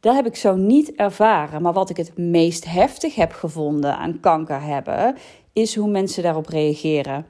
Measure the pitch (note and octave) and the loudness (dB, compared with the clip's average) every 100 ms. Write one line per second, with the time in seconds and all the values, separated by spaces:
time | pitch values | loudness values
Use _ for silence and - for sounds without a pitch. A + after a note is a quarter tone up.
0 | A3 C4+ A#3 - G#3 F#3+ G3 C4+ D4+ - | 4 2 0 0 0 2 4 4 4 0
1 | G3+ G3 A3 G3 D3 D3+ E3+ F3 F#3+ F3 | -2 2 4 4 0 -2 0 0 -2 -4
2 | E3+ - F3 E3+ E3 E3 E3 F3 B3+ - | -8 -4 0 4 2 0 -4 2 2 0
3 | E4 A3+ E3 - E3+ D#3+ D3+ D3+ C#3+ - | -6 0 -2 -2 -8 -4 -4 -2 -2 -2
4 | - D#3+ F#3+ D#3+ D#3 C#3 D3+ C#3 - C3 | -6 0 2 2 0 -8 -4 -6 -4 0
5 | A#3 C4 - - _ - A3 A3 G#3 G3+ | 0 -2 -12 -20 _ -2 -2 -2 -2 0
6 | F#3+ G3 E3+ D#3+ D#3 D#3+ D3+ D3+ D#3+ D3+ | -2 -2 -2 -2 -4 -2 0 0 -2 -2
7 | C3+ C#3 D#3+ | -2 -8 -10